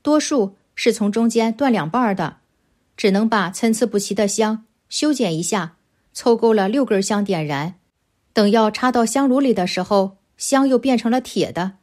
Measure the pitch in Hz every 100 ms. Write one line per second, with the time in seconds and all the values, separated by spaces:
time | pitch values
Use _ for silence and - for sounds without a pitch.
0 | - 302 294 294 196 - _ - 247 220
1 | 208 208 233 226 226 220 277 214 151 233
2 | 240 190 160 - _ _ _ _ _ -
3 | 208 196 226 220 175 196 226 220 240 202
4 | 196 202 208 208 220 220 - _ _ -
5 | 302 294 214 160 175 208 165 _ _ _
6 | _ - - 226 226 220 190 254 254 202
7 | 196 208 202 180 151 139 156 - _ _
8 | _ _ _ - 202 226 214 214 254 240
9 | 226 269 277 254 277 196 180 - 185 202
10 | 190 - _ _ - 269 269 254 254 247
11 | 226 254 254 - 151 - 185 -